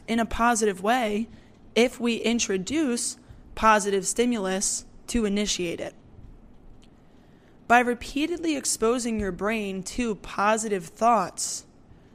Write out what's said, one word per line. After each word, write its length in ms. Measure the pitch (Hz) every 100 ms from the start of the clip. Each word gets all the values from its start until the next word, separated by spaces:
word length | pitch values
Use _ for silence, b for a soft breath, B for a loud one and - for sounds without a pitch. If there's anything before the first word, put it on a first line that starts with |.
| -
in 120 | 226
a 60 | 220
positive 560 | - 233 233 214 185
way 460 | 196 254 220 208 233 B B B - -
if 240 | 247 -
we 180 | 240 226
introduce 1000 | - 233 - 190 180 285 294 233 - - B B B -
positive 500 | 220 214 202 196 185
stimulus 800 | - 240 233 190 190 196 - - - -
to 180 | 240 208
initiate 560 | 202 208 - 180 -
it. 140 | - - - - - - - - - - - b b b b b b b -
By 120 | 240
repeatedly 760 | 240 240 - 277 320 339 330 285
exposing 640 | - - 226 254 233 220
your 120 | 202
brain 500 | 175 196 226 202 190
to 320 | 175 - 240 196
positive 720 | - - 202 220 220 196 165
thoughts, 800 | - 226 226 175 - - - - - - B B